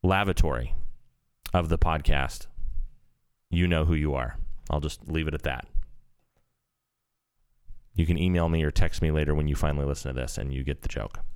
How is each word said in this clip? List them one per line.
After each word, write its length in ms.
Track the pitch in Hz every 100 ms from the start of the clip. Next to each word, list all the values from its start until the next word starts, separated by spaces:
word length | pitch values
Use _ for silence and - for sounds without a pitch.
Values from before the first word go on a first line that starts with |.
lavatory 720 | 90 95 98 90 - 62 62 - - - - _ _ _ -
of 160 | 90 82
the 80 | 82
podcast, 680 | - 80 - 71 67 - - - - - - - _ _ _ _ _
you 160 | 85 87
know 180 | 82
who 100 | 80
you 200 | 80 76
are. 240 | 67 64 - - - -
I'll 80 | 76
just 300 | 73 - -
leave 180 | 80 76
it 80 |
at 80 | 73
that. 240 | - 64 - - - - _ _ _ _ _ _ _ _ _ _ _ _ _ _ _ _ - - _ -
You 100 | 82
can 100 | 82
email 320 | 90 87 82
me 140 | 82
or 80 | 76
text 320 | - - -
me 80 | 82
later 240 | 78 73
when 140 | 76 76
you 80 | 73
finally 280 | 76 71
listen 300 | 71 71 67
to 60 | 64
this 180 | 64 -
and 160 | 65
you 80 | 67
get 200 | 67 69
the 60 | -
joke. 300 | - 50 - -